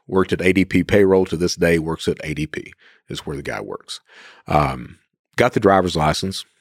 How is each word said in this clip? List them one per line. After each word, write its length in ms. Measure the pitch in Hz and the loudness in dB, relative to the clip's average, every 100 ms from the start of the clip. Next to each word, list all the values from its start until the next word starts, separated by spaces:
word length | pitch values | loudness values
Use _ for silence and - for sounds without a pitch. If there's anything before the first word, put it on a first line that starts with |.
| - | -4
Worked 280 | 95 92 | -2 0
at 80 | 87 | 0
A 120 | 92 | 2
D 120 | 95 92 | 2 2
P 180 | 120 | 0
payroll 420 | 131 107 98 95 92 | 2 4 6 4 2
to 120 | 80 | -2
this 180 | 87 - | -2 0
day, 240 | 87 85 | 2 2
works 280 | 80 82 - | 0 -4 -4
at 120 | 78 | -4
A 100 | 76 | -6
D 120 | 73 78 | -6 -6
P 280 | - - - _ _ - | -8 -14 -20 _ _ -14
is 180 | - - | -12 -10
where 120 | 76 | -10
the 40 | |
guy 200 | - 107 | -8 -10
works. 380 | 101 - - - _ - - - - | -10 -12 -14 -18 _ -20 -20 -20 -2
Um, 520 | 76 71 64 58 - _ _ _ - | 0 0 -2 -12 -18 _ _ _ 0
got 160 | 123 | 0
the 60 | 123 | 2
driver's 360 | 104 95 90 82 | 4 4 2 0
license. 500 | 76 76 95 95 - _ | 0 0 -4 -8 -12 _